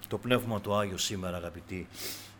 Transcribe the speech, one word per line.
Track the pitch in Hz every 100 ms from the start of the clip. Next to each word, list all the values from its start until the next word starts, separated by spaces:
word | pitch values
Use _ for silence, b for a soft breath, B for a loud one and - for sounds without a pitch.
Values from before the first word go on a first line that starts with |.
| -
το | 107
Πνεύμα | 120 123 110 107
το | 104 104
Άγιο | 101 90
σήμερα, | - 101 92 87
αγαπητοί, | 85 82 - 92 85 B B B B B